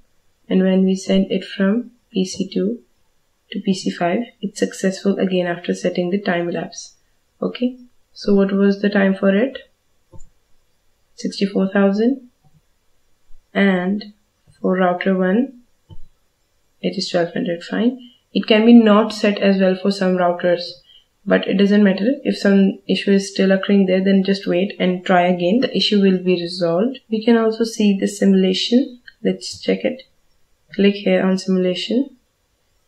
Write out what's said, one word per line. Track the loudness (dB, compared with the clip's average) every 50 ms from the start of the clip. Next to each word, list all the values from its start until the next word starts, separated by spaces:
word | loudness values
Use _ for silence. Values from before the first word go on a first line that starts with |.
| _ _ _ _ _ _ _ _ _ -2
And | 0 2
when | 2 2 2 2 2
we | 2 0
send | -2 -2 0 0 0 0 0 -2 -6
it | -6
from | -8 -6 -2 -2 0 0 -2 -4 -8 -14 _ _ _
P | -4 -4 -4
C | -4 -4 -8 -8 -6
two | -4 -4 -4 -4 -4 -8 -12 _ _ _ _ _ _ _ _ _ _ _ _ _
to | -12 -4
P | -2 -2 -2
C | -2 -4 -6
five, | -4 -4 -2 -2 -2 -4 -4 -8 -10 _
it's | -12 -10 -6 -4
successful | -6 -6 -4 -4 -4 -4 -4 -2 -2 -2 0 0
again | 0 0 0 -2 -2
after | -2 -6 -6 -6 -6 -6
setting | -4 -4 -4 -2 -2 -2 -2
the | -4 -4
time | -2 -2 -4 -2 -4 -4
lapse। | -6 -6 -8 -10 -12 -16 -18 -20 _ _ _ _ _ _ _ _ _ _
Okay, | -6 -6 -4 -4 -4 -4 -6 -8 -18 -20 _ _ _ _
so | _ -4 0 2 4
what | 4 2 2
was | 2 2 2 2 2 0
the | -2 0
time | 2 2 2 2 2
for | 2 2 2 2
it? | 2 0 -2 -4 -8 -18 _ _ _ _ _ _ _ _ _ -18 -18 -18 -18 _ _ _ _ _ _ _ _ _ _ _ _ _ _ _ _ _
Sixty-four | -10 -10 -8 -4 -4 -4 -2 0 -2 -2 0
thousand। | 2 2 2 2 2 2 0 0 0 -2 -6 -16 _ _ _ _ _ _ _ _ _ _ _ _ _ _ _ _ _ _ _ -20 -20 -20 -16 _
And | -2 0 2 2 2 0 0 -2 -4 -4 -6 -12 -20 _ _ _ _ _ _ _ _ _
for | -2 -2 0
router | 2 2 0 0 0 0 0 0
one, | 0 0 2 2 0 0 -2 -6 -14 _ _ _ _ _ -16 -12 -12 -12 -12 _ _ _ _ _ _ _ _ _ _ _ _ _ _
it | -6 -6 -4
is | -6 -6 -2
twelve | -2 -2 -2 -2 -4
hundred, | -6 -6 -6 -6 -8 -8
fine। | -6 -4 -2 -2 -2 -2 -4 -10 -20 _ _ _ _
It | -4 -2 0
can | 2 2 4 6
be | 8
not | 8 8 8 8 6 4 4 0
set | -2 -2 -2 -2 0 2
as | 2 2 2 4
well | 2 2 0
for | 0 -2 -4
some | -2 0 0 0 0
routers, | 2 0 0 0 0 0 0 0 0 -4 -8 -16 -20 _ _ _ _ _ _ _ _ -2
but | 0 0 0 0 0
it | 0 2
doesn't | 2 4 4 4
matter. | 4 4 2 2 0 -2 -2 -2
If | -2 -4 -4 0
some | 2 2 4 4 4 2 0 -2 _ -4
issue | -4 -2 0 2
is | 0 0 0 -2
still | -2 0 2 2
occurring | 2 2 2 2 2 2 2
there, | 2 2 0
then | 2 2 2 2 2
just | 0 -2 -2 -2
wait | -2 -2 -2 -2 -4 -4 -2
and | -2 -2 -2 -2 -2
try | 0 2 2
again. | 2 2 0 0 0 0 2 0
The | 0 -2 -2
issue | -2 -2 0 2 2
will | 4 4 2 2
be | 0 0 0 0
resolved. | -2 -6 -6 -4 -2 0 0 0 -2 -2 -4 -8 _ -8
We | -6 -2 0
can | 2 2
also | 2 2 0 -2 -2 -4
see | -4 -2 0 0 0 0 0
the | -2
simulation. | -4 -2 0 2 2 4 4 2 0 0 -2 -2 0 2 0 0 -2 -8 -18 _ -20 -12 _
Let's | -4 -4 -4 -4 -8 -14 -14 -6
check | -4 -2 -2 -2 -4
it. | -6 -6 -8 -14 _ _ _ _ _ _ _ _ _ _ _ _ _ -2
Click | 0 2 2 2
here | 0 0 0 0 2
on | 2 0 -2 -2
simulation | -2 -2 -2 0 0 -2 -4 -4 -6 -4 -2 -2 -4 -4 -8 _ _ _ _ _ _ _ _ _ _ _ _ _ _